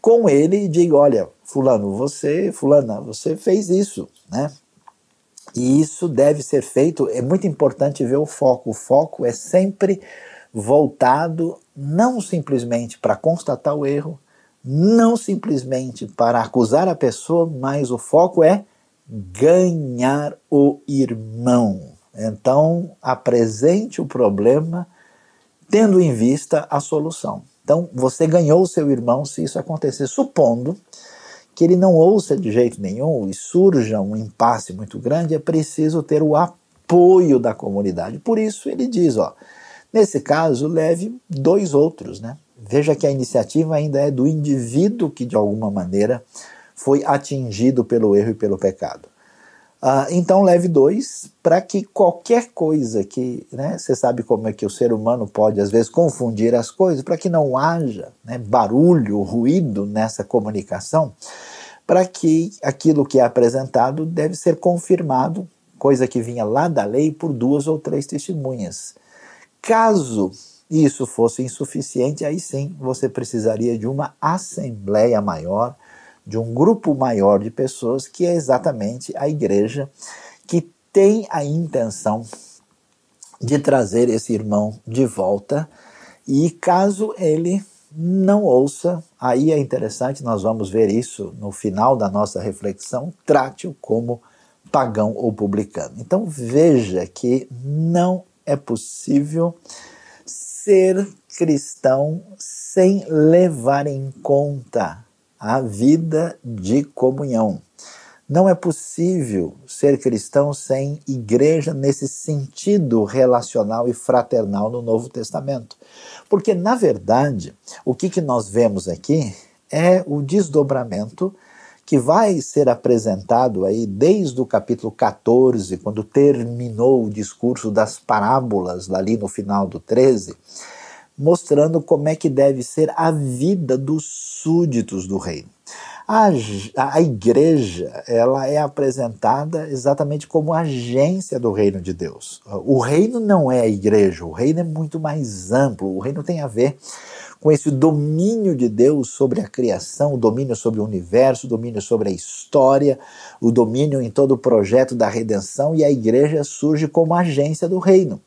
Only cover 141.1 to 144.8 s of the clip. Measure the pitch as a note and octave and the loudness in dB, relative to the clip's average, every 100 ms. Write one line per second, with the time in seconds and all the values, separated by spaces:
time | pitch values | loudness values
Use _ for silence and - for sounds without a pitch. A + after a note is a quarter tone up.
141.1 | F#3+ F#3 B2+ A#2+ G2+ G2+ F#2+ F2 F2 E2 | 0 -6 -4 -2 2 0 0 -8 -8 -10
142.1 | - - - - G2+ G#2 C3 A#2+ D3+ A3 | -12 -20 -20 -12 -10 0 0 2 2 2
143.1 | B3 G#3+ G3 C3+ B2+ A#2 G2+ G#2 G#2+ G2 | 0 2 2 4 2 2 2 2 4 4
144.1 | E2 F2 E2 B2+ D#3 E3+ D#3 | 0 -12 -4 -2 0 -2 -6